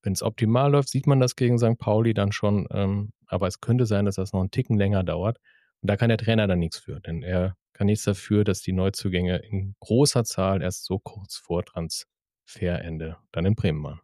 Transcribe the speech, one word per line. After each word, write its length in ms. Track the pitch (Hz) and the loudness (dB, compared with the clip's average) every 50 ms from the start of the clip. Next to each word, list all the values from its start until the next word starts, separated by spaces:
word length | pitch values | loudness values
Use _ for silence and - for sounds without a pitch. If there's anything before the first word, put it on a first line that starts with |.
| _ | _
Wenn's 200 | 101 95 - - | -2 -2 0 -2
optimal 500 | 110 104 - 117 107 113 123 135 143 143 | -4 -2 0 0 2 4 4 4 4 4
läuft, 160 | 143 139 - | 4 2 0
sieht 180 | - 135 - | -4 0 2
man 140 | 151 143 135 | 4 4 4
das 160 | 127 127 - | 4 2 2
gegen 220 | - 127 120 120 117 | 0 2 2 4 4
Sankt 220 | 120 113 113 - | 4 2 2 0
Pauli 340 | - - 104 107 117 117 107 | 0 2 2 4 4 2 2
dann 180 | - 101 101 101 | 2 0 0 0
schon, 340 | - - 101 101 101 87 - | 0 0 2 2 2 0 -2
ähm, 420 | - 98 101 95 98 101 101 104 - _ _ | -4 -2 0 0 0 -2 -4 -6 -10 _ _
aber 200 | _ - 92 95 | _ -4 -2 -2
es 140 | 92 92 - | -2 -4 -4
könnte 260 | - - 117 123 127 | -2 0 2 2 2
sein, 200 | 107 110 101 104 | 2 2 2 2
dass 100 | 101 95 | 0 0
das 160 | - 92 90 - | -2 -4 -2 -2
noch 80 | 95 | -2
einen 100 | 92 92 | -2 0
Ticken 260 | - - 131 - 120 | -2 -4 -2 0 2
länger 280 | 104 98 98 101 95 92 | 2 2 2 2 0 0
dauert. 340 | 85 82 82 87 107 117 _ _ _ _ _ _ _ _ _ - | 0 -2 -2 -2 -2 -4 _ _ _ _ _ _ _ _ _ -2
Und 80 | 95 | -2
da 60 | 101 | 0
kann 120 | 101 120 117 | 2 2 2
der 100 | 113 110 | 2 2
Trainer 280 | - 104 113 110 107 | 2 2 2 2 4
dann 120 | 98 92 87 | 2 2 0
nichts 200 | 85 82 - - | 0 -2 -4 -10
für, 220 | _ - 71 - | _ -14 -14 -14
denn 220 | _ - 82 82 - | _ -8 -8 -8 -6
er 340 | 90 92 90 90 95 95 _ _ _ _ | -2 -2 0 0 -2 -4 _ _ _ _
kann 120 | _ 101 | _ 2
nichts 180 | 101 107 104 - | 2 2 2 2
dafür, 400 | - 101 - - - 107 104 104 | -2 -2 -2 -2 0 2 2 2
dass 160 | 104 95 - | 2 0 -2
die 120 | - - 92 | -2 -4 -2
Neuzugänge 640 | 92 92 98 98 - - 101 90 90 90 90 90 87 | 0 0 0 -2 -2 -6 -2 -2 0 0 0 -2 -2
in 360 | - - - 98 98 98 98 _ | -4 -6 -6 -6 -6 -6 -10 _
großer 440 | - - 104 123 147 139 - 127 113 | -4 0 4 4 4 4 2 0 -2
Zahl 380 | - - - 95 95 98 95 - | -2 -2 -2 0 0 0 0 0
erst 220 | 92 95 - - | -4 -6 -6 -6
so 140 | - 92 95 | -6 -6 -6
kurz 380 | _ - - - 98 - - | _ -10 -16 -16 -16 -16 -16
vor 280 | - _ _ 85 87 90 | -18 _ _ -4 -4 -4
Transferende 1500 | - _ 85 85 78 - - - _ _ _ _ _ _ _ _ _ - - 92 87 87 85 - 85 82 78 80 80 82 - _ _ - | -6 _ -8 -8 -6 -8 -10 -12 _ _ _ _ _ _ _ _ _ -10 -6 -4 -2 -2 -4 -4 -8 -8 -8 -8 -10 -10 -14 _ _ -6
dann 140 | - 85 | -2 2
in 80 | 95 - | 2 0
Bremen 280 | - - 95 76 76 76 | 2 0 -2 -2 -2 -6
waren. 180 | 73 73 82 | -8 -12 -14